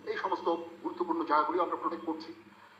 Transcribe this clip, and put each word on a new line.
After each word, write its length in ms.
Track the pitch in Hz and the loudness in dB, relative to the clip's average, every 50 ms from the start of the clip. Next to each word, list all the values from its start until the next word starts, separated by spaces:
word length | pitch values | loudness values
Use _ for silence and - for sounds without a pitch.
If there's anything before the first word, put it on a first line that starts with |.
| - | -6
এই 100 | - - | -6 -4
সমস্ত 320 | - - 190 185 - - - 165 - - - - - - | -2 0 0 0 2 2 2 2 2 0 -8 -12 -8 -8
গুরুত্বপূর্ণ 420 | 330 359 - - - - 170 160 | -6 -2 -2 0 0 2 0 2
জায়গাগুলি 360 | - 294 302 - - 175 180 | 4 4 4 4 4 4 2
আমরা 160 | 175 170 165 | 2 2 0
প্রোটেক্ট 300 | 170 - - 165 - - | -2 -2 -4 -4 -4 -4
করছি 280 | 160 156 - - - - - - - - - - - - | -4 -4 -4 -6 -12 -14 -16 -18 -20 -20 -20 -20 -20 -20